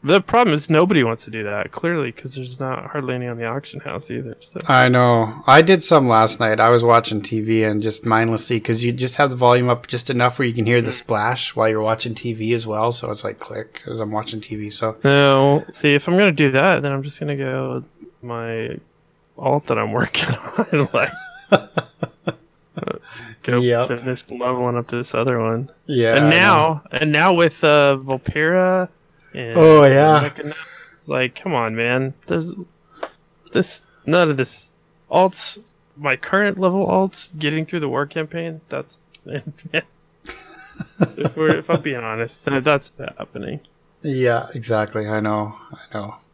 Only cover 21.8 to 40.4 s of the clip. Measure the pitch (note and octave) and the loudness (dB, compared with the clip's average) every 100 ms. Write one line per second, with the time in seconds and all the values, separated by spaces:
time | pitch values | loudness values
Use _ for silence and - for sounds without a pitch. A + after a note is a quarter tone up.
21.8 | - _ - _ - - _ _ _ - | -8 _ -12 _ -12 -12 _ _ _ -12
22.8 | - - - - - - - B2 B2 A#2 | -10 -10 -14 -20 -20 -12 -2 0 2 2
23.8 | B2+ A#2+ B2+ B2+ - A#2+ B2 B2+ B2 A#2+ | 0 -4 -6 -8 -10 -6 -4 -2 -2 -2
24.8 | A#2+ A#2+ A#2 A#2 B2 B2 A2 A2+ C3 _ | -4 -6 -4 -2 0 0 0 -2 -6 _
25.8 | - C3+ A2+ A#2 D3+ E3 G3 E3+ D#3+ D#3 | -4 0 2 4 4 6 6 6 4 0
26.8 | - B2+ D3+ D3+ F3 F3 E3+ - D#3 D3 | -6 -2 0 2 4 4 2 2 4 6
27.8 | C#3+ C#3 C3+ C3 - D3+ D#3 F#3 F#3 F#3 | 4 2 -2 -6 -4 -2 0 2 2 0
28.8 | F3+ _ _ _ _ - A#2 A#2 D#3+ D#3 | -4 _ _ _ _ -12 -4 6 8 10
29.8 | C#3 C3+ D#3 D3+ C#3+ C#3 D3 D3+ - - | 8 8 6 4 2 -6 -12 -12 -16 -20
30.8 | - _ - C3+ B2+ - F#3+ C#3+ A2+ A2 | -20 _ -6 -4 -4 -4 -4 -2 -2 -2
31.8 | A#2 B2+ C3 C3+ - E3+ E3 G3 F3 _ | -2 -2 -4 -8 -6 -6 -4 -12 -16 _
32.8 | _ - - _ _ _ _ - F3+ - | _ -16 -16 _ _ _ _ -2 -2 -6
33.8 | _ _ - E3+ E3 C#3 B2+ - - _ | _ _ 0 2 2 0 -2 -6 -12 _
34.8 | _ _ _ E3 F#3 - - - - _ | _ _ _ 2 2 2 -4 -6 -16 _
35.8 | _ - D3 B2+ - F#3+ G#3 F#3+ F#3 F#3 | _ -8 -4 -4 -2 0 0 0 0 0
36.8 | F#3+ F#3 F#3+ - - D3+ D3 D#3 D#3+ F3 | 0 2 0 -4 -12 -6 -4 -4 -4 -6
37.8 | D3 B2+ C#3+ D#3+ D#3 E3+ E3 D#3+ _ C#3 | -4 -4 -4 -6 -8 -8 -10 -12 _ -12
38.8 | C#3 - _ _ - D3 - - D#3+ D#3+ | -12 -20 _ _ -12 -12 -12 -18 -8 -8
39.8 | - _ _ _ - - | -8 _ _ _ -20 -20